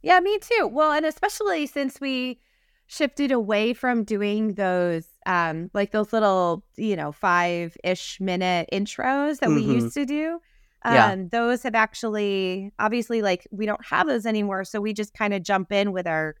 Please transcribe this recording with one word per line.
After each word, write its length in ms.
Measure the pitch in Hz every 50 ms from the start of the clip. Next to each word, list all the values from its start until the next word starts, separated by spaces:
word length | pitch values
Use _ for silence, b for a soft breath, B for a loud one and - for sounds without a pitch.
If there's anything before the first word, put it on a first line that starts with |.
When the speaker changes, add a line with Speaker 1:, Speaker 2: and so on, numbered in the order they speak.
| -
Speaker 1:
Yeah, 160 | - 370 370
me 200 | 349 392 415 403
too. 260 | - - 480 440 330
Well, 260 | - 220 285 311 311 294
and 120 | 302 311
especially 600 | 311 302 - - 415 - - 415 403 359 311 294
since 340 | - - 285 277 262 - -
we 380 | 277 269 262 254 254 254 240 _ _ _ _ _ _ _ _ _ _
shifted 440 | _ - - 311 269 _ - 285 262
away 420 | 269 240 214 196 214 208 214 233 240
from 300 | - - 247 240 233 208
doing 520 | 202 220 196 208 208 208 214 220 220 190
those, 500 | 208 196 185 180 180 180 175 170 165 165 _ _ _ -
um, 420 | 190 185 175 170 165 156 160 170 185 -
like, 160 | 208 202 202
those 200 | - 214 214 208
little, 540 | - 226 220 202 190 185 180 175 170 190 - _ _
you 200 | - 220 220 202
know, 160 | 165 151 147
five-ish 1080 | 147 _ - 190 175 175 175 175 175 170 170 165 - - - 180 185 180 - - - -
minute 480 | 190 190 180 180 185 180 180 175 165 - -
intros 640 | 196 202 - - - - 254 269 277 285 294 302 -
that 80 | 294 -
we 120 | 311 294
Speaker 2:
Mm-hmm. 100 | 220 - -
Speaker 1:
used 200 | 120 233 233 -
to 120 | 285 285
do. 320 | 254 285 302 311 320 339 339 _ _ _ _ _ _ _ _ -
Speaker 2:
Yeah. 280 | 226 233 240 226 208
Speaker 1:
Um, 180 | 190 190 185 170
those 320 | 226 233 233 233 247 240
have 140 | - 262 214
actually, 960 | 226 220 220 - - - 220 214 214 208 202 196 196 190 185 185 196 190 202 _ -
obviously, 420 | 208 214 226 240 220 - 233 226
like, 260 | 208 196 180 175 - -
we 160 | - 190 220
don't 180 | 214 208 - -
have 220 | - - 170 -
those 180 | 320 262 233 202
anymore. 380 | 226 220 214 208 202 196 190 190
So 180 | - - 214
we 100 | 202 214
just 220 | 214 202 208 208 _
kinda 260 | - 220 202 202 196
jump 320 | 165 - 202 190 185 _
in 200 | 208 196 202 202
with 160 | 185 185 180
our, 280 | 180 160 156 156 156 151 _